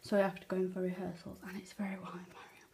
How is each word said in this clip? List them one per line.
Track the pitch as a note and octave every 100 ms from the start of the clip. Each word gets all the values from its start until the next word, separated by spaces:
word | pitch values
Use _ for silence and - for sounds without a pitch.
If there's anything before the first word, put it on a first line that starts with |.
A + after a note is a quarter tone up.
so | - G#3
we |
have | G3 F#3
to | -
go | F#3
in | F#3
for | F#3
rehearsals, | F#3 F3+ F3+ E3+ - - G3
and | F#3+
it's | -
very | - G3+ F#3+
warm | F3 F3 F3+
in |
my | - -
room. | - -